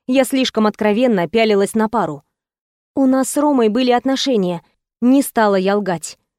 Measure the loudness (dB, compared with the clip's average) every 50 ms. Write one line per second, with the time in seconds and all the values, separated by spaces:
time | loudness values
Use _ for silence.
0 | _ -2 0 0 0 0 0 -2 -2 -2 0 0 0 0 0 -2 -2 0 0 2
1 | 2 0 0 0 -2 -2 0 0 0 2 2 0 0 0 0 -2 -2 0 -2 -2
2 | -2 -4 -6 -10 _ _ _ _ _ _ _ _ _ _ _ _ _ _ -4 0
3 | 0 2 2 0 -2 -2 -2 -2 0 0 2 2 2 2 0 0 0 2 0 0
4 | 0 -2 -4 -2 -2 -2 0 0 0 -2 -4 -6 -10 _ _ _ _ _ _ -2
5 | 2 2 4 4 2 0 0 0 2 2 2 2 0 0 0 -2 -2 -4 -6 -6
6 | -8 -14 -18 _ _ _ _